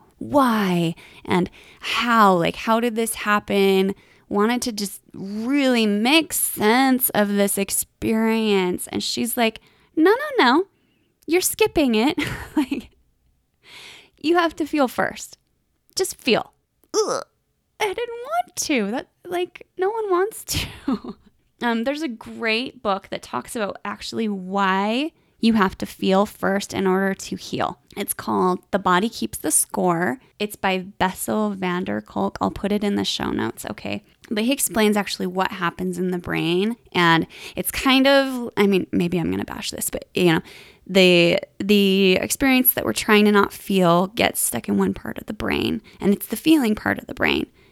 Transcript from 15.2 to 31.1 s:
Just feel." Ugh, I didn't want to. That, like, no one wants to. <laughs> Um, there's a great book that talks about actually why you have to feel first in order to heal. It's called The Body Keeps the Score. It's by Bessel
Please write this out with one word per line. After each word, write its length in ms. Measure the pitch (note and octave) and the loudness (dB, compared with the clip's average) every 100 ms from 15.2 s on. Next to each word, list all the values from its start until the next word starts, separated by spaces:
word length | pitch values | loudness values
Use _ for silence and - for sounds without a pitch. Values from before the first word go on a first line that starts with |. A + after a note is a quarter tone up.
| - - _ _ _ _ _ - | -14 -20 _ _ _ _ _ -6
Just 200 | F#4 - | -6 -4
feel." 360 | - G#3+ - _ _ _ _ | 0 0 0 _ _ _ _
Ugh, 300 | G#4 G4 D#3+ - _ _ _ _ - | -2 -2 -2 -6 _ _ _ _ -6
I 60 | G#4+ | -6
didn't 120 | F#4+ | -4
want 580 | A#4+ A#4 B4 E5+ F5+ - | -8 -10 -6 -6 -4 -8
to. 340 | - C4+ G3+ | -2 -2 -2
That, 180 | B3 - _ | -6 -10 _
like, 420 | F4 F4 F4 - - - | -10 -6 -6 -10 -18 -4
no 140 | F#4+ | -2
one 200 | A4+ G#4+ | -2 0
wants 340 | F4 G4+ - | 0 0 -4
to. 720 | - - - - - A3+ - - | -8 -6 -6 -8 -6 -6 -6 -18
<laughs> 60 | _ _ _ _ | _ _ _ _
Um, 220 | A#3+ A3+ | -2 -2
there's 180 | A3+ D4 | -2 -4
a 60 | D#4+ | -6
great 760 | A3 - A3+ A3+ A3 C4 - | -8 -14 -8 -4 -2 -4 -6
book 260 | G#3+ F#3+ - | -4 -4 -4
that 120 | - | -12
talks 320 | - B3 - | -8 -10 -8
about 240 | - G3 - | -6 -6 -6
actually 440 | G3+ G#3+ - A3+ A3+ | -10 -10 -8 -4 -4
why 840 | G3 F#3 G3 G3 F#3+ G3+ A#3 D#4 - _ _ | -4 -4 0 2 2 0 -2 -4 -8 _ _
you 160 | A3+ | 2
have 220 | A3 F#3+ - | 4 2 -2
to 80 | G3+ | -10
feel 400 | - G3 F#3+ G#3 | -4 2 2 2
first 460 | - F#3 G3 - | -2 -2 -2 -4
in 140 | - F#3+ | -2 0
order 280 | F#3 G3 | 0 0
to 220 | F#3+ - F#3+ | -4 -8 -12
heal. 420 | - - - - _ - | -8 -6 -4 -6 _ -10
It's 180 | G#3 | -10
called 460 | - - G#3+ F#3 F3+ - | -8 -4 0 2 0 -2
The 80 | G3+ | -2
Body 300 | F#3+ F3+ A3 | 2 2 2
Keeps 300 | - A3+ - | -4 -8 -6
the 120 | - | -2
Score. 680 | - - - F#3 E3+ F#3 B3+ _ - | -2 -2 0 0 2 0 -4 _ -8
It's 180 | G#3 - | -8 -2
by 220 | G3+ F#3 | -2 -2
Bessel 720 | F#3 - F#3 | -4 -2 -2